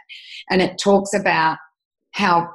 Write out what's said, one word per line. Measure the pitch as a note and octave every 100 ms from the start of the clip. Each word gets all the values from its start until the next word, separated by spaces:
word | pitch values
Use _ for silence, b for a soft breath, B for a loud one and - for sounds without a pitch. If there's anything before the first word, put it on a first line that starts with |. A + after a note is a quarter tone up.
| - B B B B
And | F#3+
it | F3+ -
talks | G3+ G3 G3
about | G3+ F#3+ E3 D#3+ D3+ - _ _ _ _
how | - G3 E3+ E3+